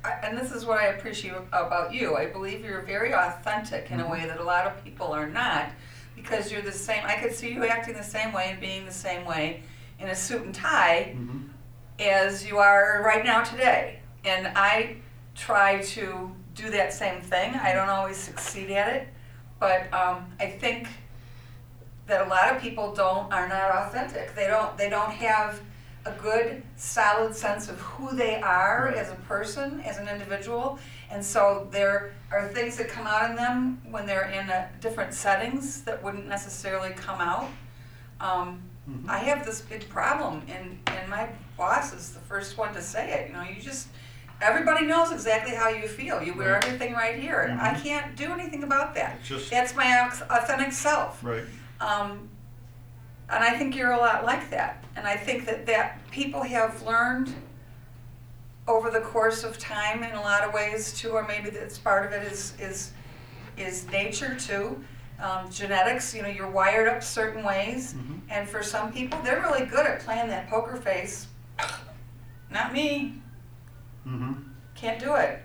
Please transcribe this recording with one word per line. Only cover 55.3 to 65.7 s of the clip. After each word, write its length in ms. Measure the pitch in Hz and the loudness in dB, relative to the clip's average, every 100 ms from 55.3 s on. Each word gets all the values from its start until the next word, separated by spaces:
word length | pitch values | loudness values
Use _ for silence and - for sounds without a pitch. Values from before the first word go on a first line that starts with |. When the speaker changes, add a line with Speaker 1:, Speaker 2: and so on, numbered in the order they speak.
| 247 - | -2 -2
Speaker 1:
that, 180 | 220 - | -4 2
that 320 | 220 - - - | 2 2 -4 -10
people 320 | 269 277 277 | -4 -2 -2
have 400 | 254 240 220 - | 0 2 2 0
learned 500 | 214 233 247 254 262 - - - - - - - - - - - - - - | 2 4 4 2 -2 -4 -12 -18 -18 -18 -18 -18 -18 -18 -18 -18 -18 -8 4
over 240 | 220 226 | 4 4
the 100 | 226 | 0
course 440 | 220 226 220 220 | 2 4 4 4
of 140 | 226 214 | -4 -8
time 440 | - 214 214 226 | -6 -2 0 0
in 80 | 226 | -4
a 80 | 214 | -4
lot 220 | 208 202 | 2 4
of 100 | 208 | 4
ways 400 | 208 208 214 214 | 2 0 -2 -4
too, 180 | - 226 | -4 0
or 120 | 220 214 | 0 0
maybe 240 | 208 202 | -4 -4
that's 280 | 208 220 - | -6 -10 -4
part 260 | 214 196 | 4 4
of 80 | 202 | 4
it 180 | 208 202 | -2 -4
is, 220 | 196 - - | -6 -8 -8
is, 300 | 196 190 - - - - - - - - | -8 -6 -8 -12 -16 -16 -16 -16 -14 -8
is 300 | 185 180 - | -6 -6 -2
nature 420 | 196 214 226 277 | -2 0 -2 -4
too. 480 | 254 - 202 226 262 - - - - | -4 -2 -2 -2 -6 -10 -14 -14 -6
Um, 280 | 196 185 185 | -4 -4 -4
genetics, 600 | 185 196 | -6 0